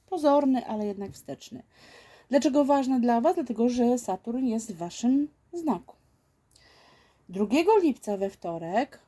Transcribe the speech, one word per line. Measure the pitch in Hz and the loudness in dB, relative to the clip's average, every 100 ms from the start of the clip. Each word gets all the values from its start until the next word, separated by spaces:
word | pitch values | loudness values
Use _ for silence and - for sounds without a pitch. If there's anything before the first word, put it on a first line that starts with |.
| - | -10
Pozorny, | 359 294 285 269 254 - | 0 4 4 4 0 -2
ale | 214 208 | -6 -6
jednak | 196 196 | -6 -10
wsteczny. | - - 135 - 127 - _ - - - - - | -12 -14 -14 -14 -20 -20 _ -20 -20 -20 -20 0
Dlaczego | 262 302 285 | 2 2 2
ważny | 277 285 262 262 | 2 2 2 0
dla | 240 233 | 2 2
Was? | 302 | 2
Dlatego, | 349 247 220 240 | 0 -4 0 0
że | 247 240 247 | 2 2 0
Saturn | - 190 226 247 | -2 -6 -6 -4
jest | 254 220 220 | -2 -2 -6
w | 170 | -10
Waszym | 175 - 240 277 294 _ _ | -10 -2 2 2 0 _ _
znaku. | 349 311 - - - _ _ _ _ _ - _ _ _ _ _ _ - | -6 -4 -4 -6 -20 _ _ _ _ _ -20 _ _ _ _ _ _ -10
Drugiego | 180 202 277 349 440 | -4 0 2 4 4
lipca, | 330 - 214 196 | 4 0 -4 -4
we | 196 | -4
wtorek, | - 175 165 165 208 285 - | -6 -8 -8 -2 -2 -2 -8